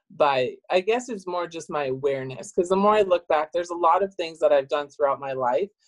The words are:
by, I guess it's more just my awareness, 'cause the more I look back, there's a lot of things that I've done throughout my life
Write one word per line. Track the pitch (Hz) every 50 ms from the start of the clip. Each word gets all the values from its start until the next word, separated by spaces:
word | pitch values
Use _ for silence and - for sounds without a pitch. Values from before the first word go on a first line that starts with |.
| _ _
by, | - - 156 143 139 131 127 117 90 - _ -
I | 180 185
guess | 185 208 226 247 247 254
it's | 233 196 185 180
more | 180 175 170
just | 165 165 165 151 -
my | 170 147 143
awareness, | 131 131 131 139 139 139 135 131 131 127 - - -
'cause | - - 175 175
the | 190
more | 196 202 208 214
I | 214 202
look | 185 180 170 - -
back, | 165 151 156 -
there's | - 175 175 170
a | 175
lot | 170 175 160 170 185
of | 196 196 196
things | - 170 165 160 151
that | 160 151
I've | 147 139 135 135
done | 156 147 147 143
throughout | - - 147 139 131 127
my | 139 135 131
life | 131 127 120 127 151 202 196 - _ _